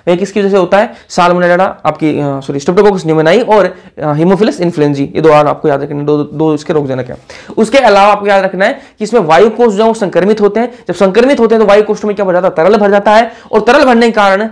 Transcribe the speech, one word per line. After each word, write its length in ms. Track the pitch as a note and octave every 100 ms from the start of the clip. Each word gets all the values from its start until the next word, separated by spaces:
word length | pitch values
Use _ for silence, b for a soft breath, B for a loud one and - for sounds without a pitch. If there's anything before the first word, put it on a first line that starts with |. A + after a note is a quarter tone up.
| -
वह 80 | F3+
किसकी 240 | G3+ G#3+
वजह 100 | G3
से 60 | G3
होता 220 | F3 G3
है, 140 | A#3 B -
साल्मोनेला 560 | - F3 F3+ F3 F3
आपकी, 560 | G3 - - D3+ D#3 C#3+
अ, 200 | C#3+ C3+
सॉरी, 200 | C#3 C#3+
Streptococcus 400 | F#3+ F3+ G#3 F#3+
pneumoniae 480 | D#3+ D#3 D#3 G#3 A3+
और, 260 | G#3+ F3+ B B -
अ, 160 | D3+
Haemophilus 440 | D3 E3+ F#3 A3 C#4+
influenzae, 380 | F3 E3 D3 C#3
ये 220 | C#3 -
दो 120 | D#3+
और 140 | D3+ D3
आपको 220 | C3+ D#3
याद 140 | C#3
रखने, 200 | C#3+ C#3+
दो, 160 | D3 D3+
दो 360 | D3 D3 D#3+
इसके 180 | D3+ D3+
रोगजनक 340 | D#3 C#3 C3 B2
हैं। 100 | - B B B -
उसके 220 | A3 C#4
अलावा 340 | A#3+ G3 G3+
आपको 140 | G3+ G3+
याद 180 | G3
रखना 200 | F#3+ F#3
है 80 | G#3 C#4 B -
कि 60 |
इसमें 160 | G#3 A#3
वायु 300 | D#3 E3 A3
कोष 240 | A3 A#3+
जो 80 | G3
है 60 | A3+
वो 60 |
संक्रमित 460 | A3 F#3+ E3+ F#3+ G#3+
होते 200 | G3+ G#3+
हैं। 180 | A#3+ - -
जब 60 |
संक्रमित 460 | F3 F#3+ G3+ B3+ C#4+
होते 140 | A3+
हैं 100 | A3+
तो 40 | G#3
वायु 140 | G3+
कोष्ठ 220 | G#3 G#3
में 120 | G#3+ G#3
क्या 100 | F#3+
भर 60 |
जाता 160 | F3 F#3
है, 60 |
तरल 220 | - F3 A3
भर 140 | G3+
जाता 200 | G3+ G#3
है, 220 | G#3+ A#3 B B
और 80 | A3
तरल 240 | G#3+ C#4
भरने 220 | C4+ A#3 A#3
के 60 |
कारण 360 | G#3+ G3+ F#3+ A3